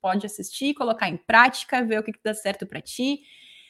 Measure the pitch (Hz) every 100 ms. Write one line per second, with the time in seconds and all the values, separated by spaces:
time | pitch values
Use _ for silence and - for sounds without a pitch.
0 | 185 196 202 - 185 - 277 285 240 220
1 | 190 170 - 226 247 240 - 254 226 214
2 | 220 - 214 214 196 202 185 - - -
3 | 262 285 - - - - -